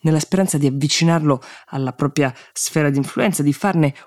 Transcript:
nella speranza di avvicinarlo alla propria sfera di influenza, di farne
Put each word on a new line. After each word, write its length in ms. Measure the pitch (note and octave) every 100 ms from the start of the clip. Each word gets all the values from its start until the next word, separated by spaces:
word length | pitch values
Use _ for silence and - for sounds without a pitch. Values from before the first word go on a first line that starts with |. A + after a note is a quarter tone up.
nella 180 | D#3 D#3
speranza 380 | - F#3 F#3 D3
di 100 | C#3
avvicinarlo 760 | C3+ D3 - E3 E3 D3+ C3 - - -
alla 260 | C3+ C3
propria 420 | - D3 D3 C3+ - -
sfera 340 | - - D#3+ D3
di 80 | C#3
influenza, 460 | C3 - G#3 D#3+
di 100 | C#3+
farne 420 | C#3+ G3+ E3+ D3 -